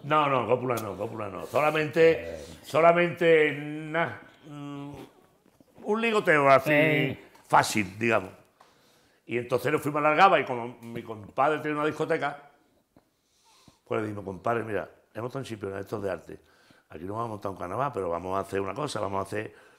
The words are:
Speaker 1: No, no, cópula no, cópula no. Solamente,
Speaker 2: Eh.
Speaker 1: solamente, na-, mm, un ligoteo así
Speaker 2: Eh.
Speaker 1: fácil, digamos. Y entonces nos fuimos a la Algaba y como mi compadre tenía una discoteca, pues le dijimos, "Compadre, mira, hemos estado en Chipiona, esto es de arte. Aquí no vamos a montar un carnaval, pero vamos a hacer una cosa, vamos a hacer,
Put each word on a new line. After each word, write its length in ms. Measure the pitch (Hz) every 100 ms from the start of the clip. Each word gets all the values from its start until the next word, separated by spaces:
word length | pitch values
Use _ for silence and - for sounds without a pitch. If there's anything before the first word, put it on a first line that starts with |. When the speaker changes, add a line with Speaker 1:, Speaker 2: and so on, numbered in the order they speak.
Speaker 1:
No, 240 | 143 156 143
no, 180 | 131 107
cópula 300 | 120 127 113
no, 200 | 107 92
cópula 320 | 113 110 104
no. 160 | 92 80
Solamente, 880 | 123 151 156 151 165 165 156 - 80
Speaker 2:
Eh. 80 | - -
Speaker 1:
solamente, 880 | - 147 170 170 175 - 165 160 151 143
na-, 600 | 151 151 156 160 147 107 - _ 151
mm, 420 | 147 143 143 143 143 - _ _ _ _ _ _ -
un 180 | - 220
ligoteo 480 | 233 214 170 151 139
así 220 | 135 151
Speaker 2:
Eh. 460 | 151 156 147 131 127 - - -
Speaker 1:
fácil, 500 | 147 135 113 92 101
digamos. 320 | 117 110 92 - _ _ _ _ _ _ _ _ -
Y 120 | 120
entonces 340 | 120 123 127
nos 100 | 151
fuimos 160 | 139 147
a 40 |
la 60 | 151
Algaba 280 | 151 190 160
y 60 |
como 320 | 131 123 120 -
mi 200 | 117 117
compadre 560 | 110 107 104 - 143 151
tenía 200 | 151 147
una 80 | 151
discoteca, 640 | 143 151 156 143 143 - _ _ _ _ _ _ _ _ _ _ _ _ _
pues 160 | - 113
le 60 | 107
dijimos, 180 | 104
"Compadre, 380 | 95 90 117 117
mira, 260 | 110 98 76 - _
hemos 160 | 110 120
estado 100 | 139
en 60 | 113
Chipiona, 340 | 104 98 98
esto 160 | 98 110
es 60 |
de 60 | 98
arte. 280 | 90 - - _ _ _ _ _
Aquí 120 | 87
no 100 | 92
vamos 120 | 110 117
a 40 |
montar 200 | 104 101
un 80 | 87
carnaval, 320 | 87 107 139
pero 160 | 110 90
vamos 280 | 85 92 95
a 40 |
hacer 200 | 95 98
una 120 | 98
cosa, 260 | 104 147 110
vamos 180 | 98 98
a 40 |
hacer, 320 | 95 104 113 - -